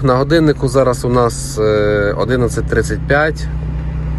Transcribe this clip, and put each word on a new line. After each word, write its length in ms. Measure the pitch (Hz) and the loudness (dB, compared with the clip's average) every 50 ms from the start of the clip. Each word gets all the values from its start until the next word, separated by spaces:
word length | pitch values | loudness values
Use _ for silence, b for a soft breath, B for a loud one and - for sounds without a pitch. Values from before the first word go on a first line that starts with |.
На 120 | 135 131 127 | 0 2 2
годиннику 540 | 127 139 143 160 165 160 151 139 135 139 131 | 2 2 2 2 4 4 2 2 2 0 0
зараз 360 | 123 135 131 127 120 131 - | 2 2 2 2 0 0 0
у 40 | 120 | 0
нас, 500 | 123 123 120 117 113 - - - - 107 | 2 2 2 2 0 -4 -8 -6 -4 0
е, 560 | 107 107 107 104 104 104 104 104 101 101 - - | 0 2 2 2 2 2 2 0 0 0 0 -2
одинадцять 480 | 101 113 127 123 120 110 - 117 - | -2 0 0 0 0 0 -2 -2 -2
тридцять 420 | - - 117 107 - 107 95 - - | -2 0 0 0 -2 -2 -4 -2 0
п'ять. 380 | 139 147 151 160 156 - - - - - - - - - - - - - - - - | 2 2 2 0 -2 -4 -6 -6 -6 -6 -4 -4 -4 -4 -4 -4 -4 -4 -4 -4 -4